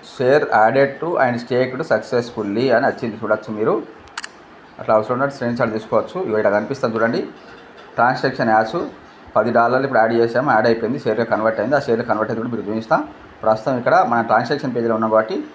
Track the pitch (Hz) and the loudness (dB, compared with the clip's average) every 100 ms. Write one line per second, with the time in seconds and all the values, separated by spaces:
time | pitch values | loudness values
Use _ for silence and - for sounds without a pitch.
0 | - - 127 147 147 113 113 131 135 - | -20 -2 2 4 4 4 4 4 2 0
1 | 160 175 127 120 120 123 127 131 160 113 | -4 0 0 -2 -2 0 0 -4 -2 -2
2 | - 123 120 - 101 104 131 117 120 - | 0 -4 -4 -6 -4 0 2 2 2 -2
3 | 117 110 110 107 - 107 117 214 - - | -8 -6 -2 -2 -2 -4 -2 -2 -6 -18
4 | - - - - - - - - - 110 | -16 -14 -16 -20 -20 -20 -20 -12 0 0
5 | 107 127 139 139 120 120 117 107 - 113 | 2 -2 -2 -2 -4 -2 -2 -2 -2 -2
6 | - 180 190 107 104 104 110 - 123 110 | -2 -6 -2 0 2 0 -2 -4 -4 0
7 | 113 160 - - - - - - - - | 0 -2 -6 -12 -20 -20 -20 -20 -10 0
8 | 120 131 135 - 117 110 113 170 - - | 0 0 -4 -2 2 2 2 -4 -6 -12
9 | - - - 113 113 117 117 127 135 120 | -20 -20 -4 0 2 2 2 2 2 2
10 | 113 117 117 120 101 110 117 113 110 139 | 2 2 2 2 2 2 4 2 0 -2
11 | 120 107 113 104 110 110 110 143 127 113 | -2 -2 0 0 0 0 0 0 0 -2
12 | 117 104 107 113 123 113 98 110 113 165 | 0 -2 -2 -4 -6 -6 -6 -6 0 -2
13 | 302 - - - 110 110 147 123 127 165 | -2 -14 -20 -4 0 0 -2 -2 2 2
14 | 185 117 113 110 127 143 135 120 113 110 | 2 0 2 0 2 -4 -2 -2 0 0
15 | 110 110 110 196 - | 2 2 2 -6 -8